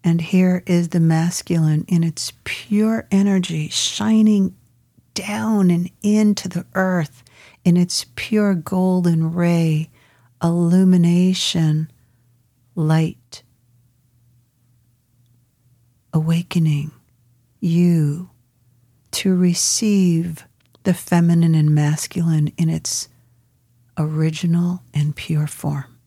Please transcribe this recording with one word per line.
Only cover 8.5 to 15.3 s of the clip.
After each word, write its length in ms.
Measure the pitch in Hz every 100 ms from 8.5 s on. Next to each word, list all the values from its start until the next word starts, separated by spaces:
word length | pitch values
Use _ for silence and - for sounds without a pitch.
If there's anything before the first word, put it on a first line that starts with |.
golden 760 | 180 - 185 185 180 175 165 160
ray, 560 | 170 170 170 165 156 160 _ _ _ _ _
illumination, 1500 | 170 170 170 180 185 185 170 175 185 185 - 170 160 156 160 _ _ _ _ _ _ _ _
light, 680 | - 156 160 160 - _ - _ _ _ _ _ _ _ _ _ _ _ _ _ _ _ _ _ _ _